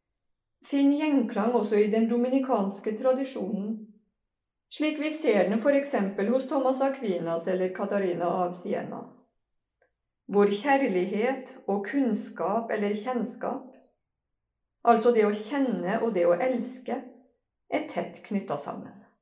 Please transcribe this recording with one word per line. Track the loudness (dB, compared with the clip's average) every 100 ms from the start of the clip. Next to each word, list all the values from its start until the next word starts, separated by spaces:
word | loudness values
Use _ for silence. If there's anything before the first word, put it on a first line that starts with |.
| _ _ _ _ _ _
finner | -4 2 4 4
gjenklang | 2 2 2 0 2 2
også | 2 2
i | 4
den | 4 2
dominikanske | 2 2 2 2 0 0 -4 -6 0
tradisjonen, | 0 2 -2 -6 -4 -4 -4 -8 -12 -20 _ _ _ _ _ _ _
slik | -4 -4 -2
vi | -6
ser | -2 2 2 2
den | 2
for | 4 2
eksempel | 2 -2 -2 -2 0
hos | 0 0
Thomas | 0 2 2
Aquinas | 0 -2 -4 -2 -2 -2 -2
eller | -2 -2 -2
Katarina | -2 0 0 0 0 0 -2
av | -4
Siena, | -6 -6 -6 -10 -14 -20 _ _ _ _ _ _ _ _ _ _ -2
hvor | 4 4
kjærlighet | 4 2 4 4 0 0 0 0 -2 -8 -12 -4
og | -4 -2
kunnskap | 0 0 0 -6 -6 -2 -2 -2
eller | -2 -2 -2
kjennskap, | -2 -4 -4 -6 -6 -6 -10 -20 _ _ _ _ _ _ _ _ _ _ 4
altså | 6 6
det | 4 4
å | 0
kjenne | -4 -2 0 0 -2 -2
og | 0 2
det | 4
å | 4
elske, | 2 -2 -4 -10 -8 -8 -10 -20 _ _ _ _ -6
er | -6 -4
tett | -6 -8 -12
knyttet | -6 -6 -4 -8
sammen. | -6 -12 -12 -18 -20 _